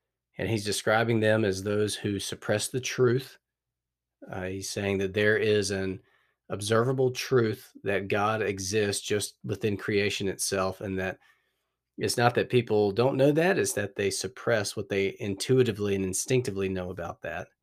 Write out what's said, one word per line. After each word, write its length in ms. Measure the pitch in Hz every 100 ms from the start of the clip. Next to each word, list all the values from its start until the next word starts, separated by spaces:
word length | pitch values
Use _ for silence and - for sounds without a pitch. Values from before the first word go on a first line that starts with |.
| _ _ _ -
And 120 | 92
he's 160 | 113 101
describing 540 | 95 - 110 117 117
them 260 | 107 110 107
as 180 | 95
those 320 | 98 104 104 -
who 240 | 107 98
suppress 480 | - - - 107 -
the 120 | -
truth. 580 | - - 123 123 - - _ _ _ _ _ _ _ _ 277
Uh, 120 | 98
he's 260 | 92 98 95
saying 300 | - 98 95
that 140 | 98
there 240 | 101 104 107
is 340 | 110 104 98
an 280 | 98 95 95 - _ _ _ _
observable 640 | 98 101 113 120 131 131
truth 600 | 123 - 131 110 101 - -
that 240 | - 98 98
God 340 | 104 104 110
exists 640 | 107 98 95 107 101 98 -
just 300 | 104 - -
within 340 | - 101 110 101
creation 500 | - 104 101 - 98
itself, 540 | 90 - 98 95 92
and 160 | 101 95
that 180 | 95 - _ _ _ _ _ _ _ -
it's 200 | 104 -
not 160 | 120 117
that 140 | 95
people 420 | 123 117 107 104
don't 260 | 98 127 131
know 140 | 139
that, 260 | 147 175 190
it's 160 | 101
that 220 | - 104 -
they 140 | 98
suppress 640 | - 95 - - 113 101 -
what 140 | 101
they 260 | 101 98 -
intuitively 760 | 104 95 - 131 113 104 104 98
and 100 | 95
instinctively 640 | 90 - 131 123 98 98
know 220 | 92 90
about 300 | 85 85 -
that. 260 | 82 82 - _